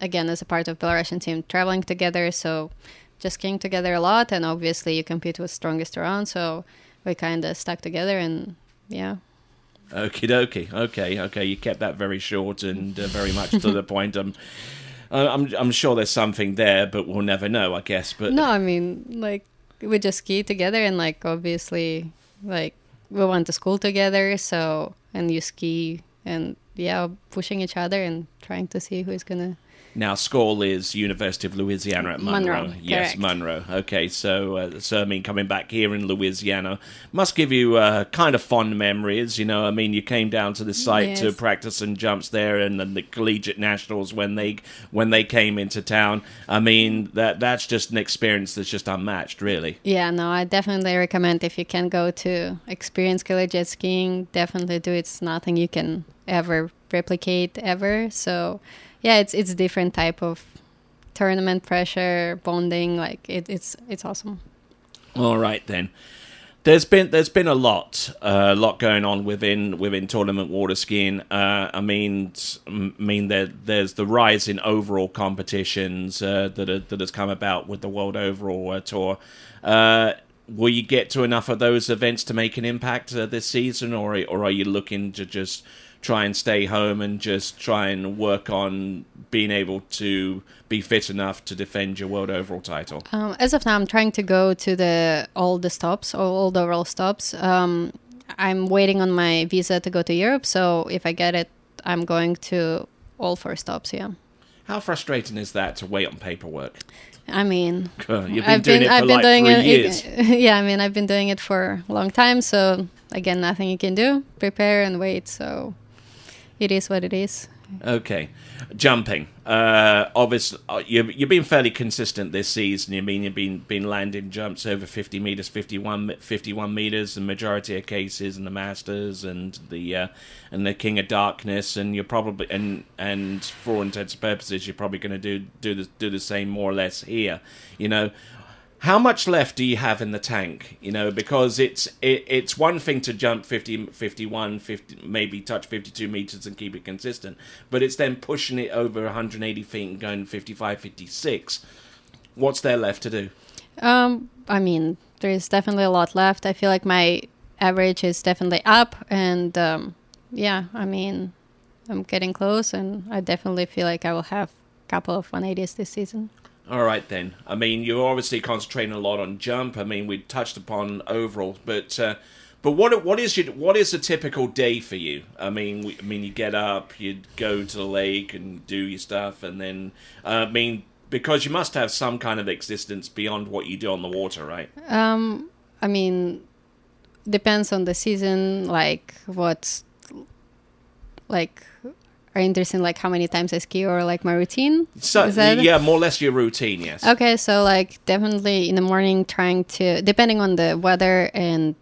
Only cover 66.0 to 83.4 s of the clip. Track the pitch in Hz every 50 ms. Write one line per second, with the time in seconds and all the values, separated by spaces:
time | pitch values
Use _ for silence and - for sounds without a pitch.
66 | - - - - - - - - - - - _ - 151 160 165 156 - 190 190
67 | 190 - 156 160 156 - - 190 175 165 139 131 127 117 104 85 - - - -
68 | - 131 - - - 104 98 98 98 101 98 101 110 110 - - 120 110 107 104
69 | 104 101 101 101 101 101 104 101 104 101 101 104 101 101 92 82 98 101 98 95
70 | 95 98 - 110 101 101 98 98 92 73 90 98 98 95 95 - - - 107 101
71 | 98 98 98 95 - - 98 101 98 98 101 101 95 - - 98 104 104 101 104
72 | 104 101 98 98 98 92 - - - - - - - - 101 104 98 98 - -
73 | 104 104 104 104 101 98 104 98 95 85 - - 98 110 107 104 98 95 - -
74 | 104 101 113 120 117 107 107 104 - 107 98 92 - 110 107 107 101 104 101 95
75 | 95 95 - 107 101 95 98 98 92 - 101 98 92 - - 98 95 90 92 92
76 | 92 95 - - 98 98 101 98 98 95 92 98 95 92 92 98 92 - 104 98
77 | 117 - - 107 101 101 98 92 104 98 92 87 80 92 101 - - 101 98 101
78 | 101 98 98 104 101 98 98 98 101 95 90 92 92 92 95 95 - - 104 98
79 | 92 92 95 - - - - - - - - - - 87 110 110 113 110 113 113
80 | 113 107 - - _ _ _ _ _ - 110 107 113 120 117 117 110 113 135 123
81 | 120 - - 135 123 120 120 117 - - 117 107 123 120 120 120 - - 117 104
82 | 127 117 117 110 - - 113 113 113 110 - 127 117 120 120 117 123 127 123 123
83 | - - 123 117 110 107 120 113